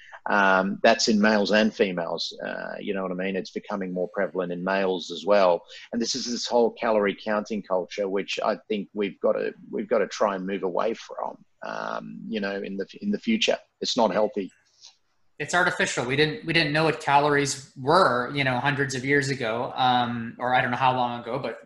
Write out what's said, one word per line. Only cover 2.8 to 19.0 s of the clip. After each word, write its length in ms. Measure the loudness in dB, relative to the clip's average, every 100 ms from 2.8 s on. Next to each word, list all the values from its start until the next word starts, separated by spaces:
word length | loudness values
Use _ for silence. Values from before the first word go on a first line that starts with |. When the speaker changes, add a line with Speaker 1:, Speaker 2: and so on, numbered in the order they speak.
| -6
Speaker 1:
know 80 | -6
what 100 | -4
I 40 | -4
mean? 200 | -4 -4
It's 160 | -6
becoming 400 | -12 -8 -8 -4
more 160 | -4 -4
prevalent 460 | -2 -4 -2 -4
in 100 | -4
males 480 | -2 0 0 -2 -6
as 140 | -8 2
well. 400 | 6 6 4 -2 -20 -8
And 100 | -4
this 140 | -4 -4
is 160 | -4
this 160 | -6 0
whole 240 | 2 2
calorie 460 | 0 0 2 0 -2
counting 400 | -2 -4 -2 -8
culture, 460 | -2 -2 -2 -4 -2
which 320 | -2 -4 -2
I 140 | -2 -4 _
think 180 | -6 -4
we've 260 | -4 -4 -2
gotta, 340 | -2 0 -4 -6 -10
we've 200 | -8 -2
gotta 180 | 0 0
try 280 | 0 0 0
and 120 | -4
move 160 | -4
away 300 | -2 -2 -2
from, 500 | -4 -10 -10 -10 -10 _ _ -10
um, 560 | -8 -6 -8 -10 -14 -8
you 140 | -6
know, 160 | -4 -6
in 220 | -6 -8
the, 100 | -10 -6
in 100 | -4
the 80 | -4
future. 380 | 0 0 0 -2 _ _
It's 160 | -4 0
not 160 | 2
healthy. 360 | 2 0 -2 -8 _ _ _ -20 _ _ _ _ -12
Speaker 2:
It's 140 | 0
artificial. 520 | 2 2 0 -2 0 0
We 100 | 2
didn't, 300 | 2 0 0
we 80 |
didn't 180 | 2 2
know 140 | 2 2
what 160 | 0
calories 720 | 4 4 6 2 2 -4 -10 -6
were, 540 | 4 6 6 2 -2
you 120 | 0 0
know, 140 | 2
hundreds 360 | 0 0 -2
of 80 | -2